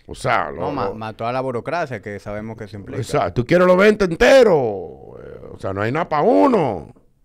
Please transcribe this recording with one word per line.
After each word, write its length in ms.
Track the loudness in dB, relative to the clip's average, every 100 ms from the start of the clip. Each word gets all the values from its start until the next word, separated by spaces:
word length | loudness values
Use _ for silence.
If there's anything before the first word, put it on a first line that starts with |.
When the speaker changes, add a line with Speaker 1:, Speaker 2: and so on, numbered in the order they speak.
| -18
Speaker 1:
O 60 |
sea, 360 | -8 -2 -2 -2
lo, 80 | -6
Speaker 2:
No, 100 | -6
ma-, 120 | -4 -6
Speaker 1:
lo 80 |
Speaker 2:
mató 320 | -6 -12 -8 -6
a 60 |
la 80 | -4
burocracia, 600 | -6 -6 -6 -6 -6 -8
que 200 | -10 -12
sabemos 360 | -10 -10 -12 -14
que 80 |
eso 120 | -14 -14
implica. 240 | -12 -10
Speaker 1:
Exacto. 420 | -4 -2 -2 -2
¿Tú 40 | 2
quieres 200 | 4 6
los 100 | 6
veinte 280 | 6 4
enteros? 500 | 0 2 6 8 6
Eh, 840 | 4 0 -4 -10 -16 -20 -20 -18 -18 -18
o 60 | -10
sea, 140 | -6
no 100 | -2
hay 80 | -2
nada 180 | -2 -2
pa' 140 | 0
uno. 720 | 2 4 4 2 0 -4 -10 -20 _ _